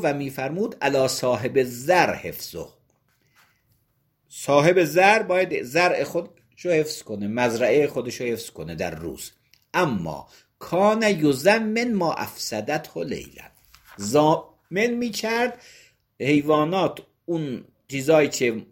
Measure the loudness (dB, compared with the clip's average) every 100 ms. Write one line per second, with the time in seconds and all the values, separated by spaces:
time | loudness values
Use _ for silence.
0 | 2 -2 -6 -6 -6 -4 -6 -2 0 2
1 | 0 0 0 0 0 0 0 -2 2 4
2 | 4 0 -8 -12 -12 -12 -12 _ _ _
3 | _ _ _ _ _ _ _ _ _ _
4 | _ _ _ -8 2 6 6 4 4 4
5 | 4 4 2 0 0 -4 -2 2 2 2
6 | -2 -4 -6 _ _ -8 0 0 0 -6
7 | -10 -8 -4 0 0 2 4 4 2 -2
8 | -6 -6 -4 -6 -8 -12 -10 -6 -6 -6
9 | -10 -10 -14 _ _ _ _ -2 0 -2
10 | -6 -10 -14 -20 _ -20 -4 2 2 2
11 | 0 2 2 4 4 2 0 -2 -2 0
12 | 0 -2 -6 -10 -8 -6 -4 -6 -6 -10
13 | -8 -8 -12 -20 -20 _ _ -20 _ -12
14 | 0 4 4 2 -2 _ -8 -2 -2 -2
15 | -4 -4 -2 0 -2 -4 -20 -20 _ _
16 | _ -4 2 2 4 2 2 0 0 -2
17 | -18 _ -6 -6 -4 -8 -12 _ -10 -4
18 | 4 4 4 0 -2 -2 -8